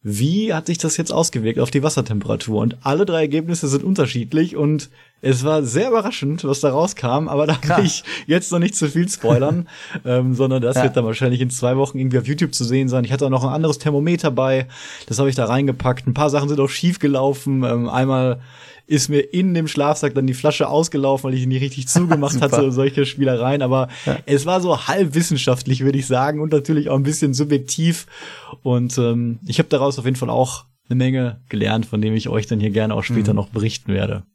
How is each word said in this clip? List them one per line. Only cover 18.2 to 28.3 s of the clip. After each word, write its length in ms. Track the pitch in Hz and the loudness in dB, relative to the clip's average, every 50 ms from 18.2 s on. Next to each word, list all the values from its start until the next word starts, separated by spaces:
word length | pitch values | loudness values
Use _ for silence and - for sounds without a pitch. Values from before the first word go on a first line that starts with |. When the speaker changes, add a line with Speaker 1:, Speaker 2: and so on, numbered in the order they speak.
| 127 127 120 123 - - - - - - - - _ _ | 2 0 0 -2 -8 -18 -20 -20 -20 -20 -20 -20 _ _
Speaker 1:
ist 200 | 156 143 123 - | 0 0 0 2
mir 100 | 147 143 | 0 0
in 320 | 139 - - 180 185 190 175 | 0 0 0 0 0 2 2
dem 120 | 165 160 | 0 -2
Schlafsack 480 | 151 - 147 139 147 151 - - 143 131 | -2 -2 0 2 2 2 2 0 -2 0
dann 140 | 135 131 131 | 0 0 0
die 60 | 127 | -2
Flasche 340 | 127 - 151 147 - 156 139 | 2 0 0 2 2 -2 2
ausgelaufen, 560 | - 147 165 165 - 143 135 135 135 131 - 135 | 2 0 0 2 -2 0 2 2 0 0 0 -2
weil 80 | 131 | -2
ich 80 | 127 127 | 0 0
nicht 140 | 127 131 131 | 0 0 0
richtig 260 | 135 135 127 135 127 - | -2 -4 -4 -6 -6 0
zugemacht 460 | - 170 180 165 160 147 143 131 - | 2 2 4 4 2 0 0 0 0
Speaker 2:
<laughs> 0 | |
Super. 100 | 127 147 139 | 0 2 2
Speaker 1:
hatte 120 | - 147 143 | 4 2 2
und 40 | 135 | 2
solche 320 | 123 127 135 139 135 143 139 | 2 2 0 2 2 0 0
Spielereien. 580 | 131 - 143 139 131 127 117 120 127 143 143 | 0 0 0 0 2 2 0 0 0 0 0
Aber 260 | 135 123 131 131 127 123 - - - | 2 2 2 0 0 -2 -6 -8 -4
Speaker 2:
Ja. 140 | 143 135 - - | -4 -4 -4 0
Speaker 1:
es 200 | - 143 139 135 | 2 2 2 2
war 140 | 165 180 185 | 2 0 2
so 260 | 180 180 156 - - | 2 2 0 0 0
halb 280 | - 147 196 196 156 135 | -2 0 2 0 2 2
wissenschaftlich, 680 | 160 170 - 170 131 - 135 123 123 - 131 131 123 | 0 2 2 0 0 2 0 0 0 0 -2 -2 2
würde 160 | 131 135 135 139 | 2 2 2 0
ich 80 | 131 | 0
sagen, 340 | 127 127 123 135 147 151 151 | 0 0 2 2 0 0 -2
und 120 | 156 156 | 0 2
natürlich 360 | 156 147 139 - 156 147 147 - | 2 0 2 2 0 0 2 2
auch 40 | 135 | 0
ein 80 | 135 | 2
bisschen 320 | 135 143 151 - 160 139 131 | 2 0 0 0 0 0 2
subjektiv. 720 | 127 151 147 147 135 131 - - - 160 170 165 165 - - - - - - | 0 2 2 0 0 0 -4 -4 0 0 0 0 -2 -6 -16 -20 -20 -18 -18